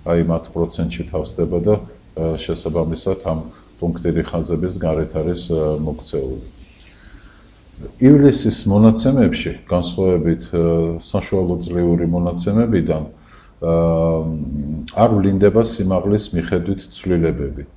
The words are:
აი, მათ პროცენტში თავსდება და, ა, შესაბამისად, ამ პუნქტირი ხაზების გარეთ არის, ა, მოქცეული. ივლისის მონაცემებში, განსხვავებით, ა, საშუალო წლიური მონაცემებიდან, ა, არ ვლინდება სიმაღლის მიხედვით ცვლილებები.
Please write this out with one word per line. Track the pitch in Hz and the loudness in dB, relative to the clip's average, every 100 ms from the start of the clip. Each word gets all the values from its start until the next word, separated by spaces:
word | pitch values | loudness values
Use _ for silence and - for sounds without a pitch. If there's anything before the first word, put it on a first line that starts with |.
აი, | 85 85 | 0 0
მათ | 82 82 - | 2 -2 -4
პროცენტში | 85 85 - 85 - 85 | -4 -4 -2 -4 -4 -6
თავსდება | - - - 120 87 | -6 -6 -4 -2 0
და, | 87 104 | 2 0
ა, | - - - - 80 | -2 -20 -16 -6 -4
შესაბამისად, | 78 - 85 80 85 82 80 - 95 | -4 -6 -6 -4 -2 -2 -4 -4 -4
ამ | 87 80 80 - - | -4 -6 -8 -18 -20
პუნქტირი | - 87 82 85 80 | -6 -6 -2 -2 -2
ხაზების | 80 87 78 82 90 87 | -2 -6 -4 -4 -4 -4
გარეთ | 87 78 78 | -2 -2 -4
არის, | 78 80 85 - | -4 -4 -4 -4
ა, | 82 78 76 | -2 -2 -2
მოქცეული. | 76 71 - 78 65 60 55 - - - - - - - - - - - - - 76 - | -4 -8 -8 -6 -6 -10 -14 -20 -20 -20 -20 -20 -20 -20 -20 -20 -20 -20 -20 -18 -18 4
ივლისის | 127 143 139 - 110 - | 6 8 6 4 0 0
მონაცემებში, | 101 101 113 113 131 135 98 - 87 - | 2 6 6 6 2 4 2 2 -6 -8
განსხვავებით, | - 90 85 - 95 90 85 82 - | -2 -2 -2 0 2 2 2 -2 -2
ა, | 87 85 82 82 85 | 0 2 2 0 -4
საშუალო | - 101 92 98 90 87 | -4 -4 -2 -2 0 -2
წლიური | 87 87 87 85 85 | -2 0 2 2 2
მონაცემებიდან, | 87 87 87 101 104 117 101 80 78 | 0 -2 -2 0 2 2 2 2 -2
ა, | 76 - - - - - 85 82 85 82 82 80 80 78 73 73 71 78 - | -4 -14 -20 -20 -20 -6 0 2 2 2 2 0 -2 -6 -6 -6 -6 -8 -6
არ | - 117 | 2 4
ვლინდება | 104 95 95 101 104 | 4 2 4 4 4
სიმაღლის | 113 - 92 92 101 104 - | 0 -2 0 0 2 0 0
მიხედვით | 87 82 92 85 95 - | -6 -2 -2 -2 -6 -8
ცვლილებები. | - 92 87 82 71 69 69 69 | -10 -2 2 2 0 -6 -8 -14